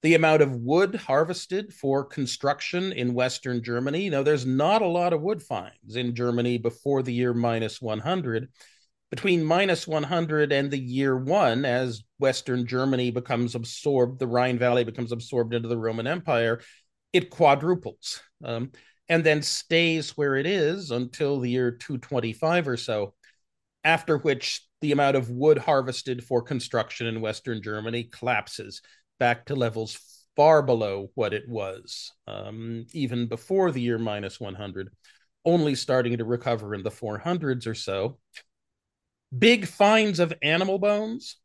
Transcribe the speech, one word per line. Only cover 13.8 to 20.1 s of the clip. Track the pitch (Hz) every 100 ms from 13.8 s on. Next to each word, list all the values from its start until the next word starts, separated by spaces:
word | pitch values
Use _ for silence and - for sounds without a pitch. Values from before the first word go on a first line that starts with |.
| 147 135 123 131
the | 127
Rhine | 120 127 123
Valley | 123 120
becomes | 113 113 117
absorbed | 120 117 127 113
into | 117 113
the | 117
Roman | 113 113 113
Empire, | 175 170 123 117 117 - - _ _ _
it | 180 180
quadruples, | - 156 139 156 180 - - - - - _
um, | 131 117 131 - _ _ _
and | 165
then | 160 151
stays | 147 - - 165 170 160 143